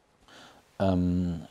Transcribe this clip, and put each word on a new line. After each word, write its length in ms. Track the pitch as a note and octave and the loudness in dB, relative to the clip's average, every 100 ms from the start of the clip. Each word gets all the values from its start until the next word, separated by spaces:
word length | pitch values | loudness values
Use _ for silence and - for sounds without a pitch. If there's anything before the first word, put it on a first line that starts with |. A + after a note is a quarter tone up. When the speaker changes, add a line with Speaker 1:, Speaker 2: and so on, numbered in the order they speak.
| _ _ - - - - _ - | _ _ -20 -20 -20 -20 _ -2
Speaker 1:
Ja. 120 | G2 | 2
Speaker 2:
ähm, 500 | F2+ F2+ F2+ F2 E2 - | 2 2 0 -2 -4 -10